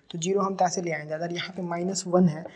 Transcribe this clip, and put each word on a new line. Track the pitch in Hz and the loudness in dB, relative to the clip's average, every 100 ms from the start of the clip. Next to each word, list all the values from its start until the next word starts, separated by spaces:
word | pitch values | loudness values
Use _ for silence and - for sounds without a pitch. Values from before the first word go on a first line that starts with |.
| _ | _
तो | 175 | -6
ज़ीरो | 165 196 | 0 0
हम | 196 190 | 0 2
कैसे | 180 196 | 0 0
ले | 175 | -2
आएंगे? | 151 151 | -4 -6
अगर | 156 170 | -6 -4
यहाँ | 175 170 185 | -4 -6 -8
पे | |
माइनस | 175 170 180 190 180 | -6 -2 -2 -4 2
वन | 180 180 | 6 6
है, | 147 - | 4 -6